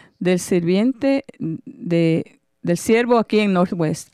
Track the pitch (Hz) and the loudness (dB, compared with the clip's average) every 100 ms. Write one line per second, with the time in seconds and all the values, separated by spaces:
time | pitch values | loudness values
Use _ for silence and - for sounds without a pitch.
0 | - - 180 180 - 180 170 185 240 - | -20 -6 -2 -2 0 -2 0 0 0 0
1 | 277 269 - - 160 - - - - 170 | 0 -2 -4 -10 -8 -8 -12 -12 -2 2
2 | 165 160 - _ _ _ 160 175 - 226 | 2 0 -4 _ _ _ -4 -2 2 2
3 | 240 240 214 214 208 180 185 175 156 160 | 4 2 2 0 2 2 0 0 -4 -4
4 | - | -4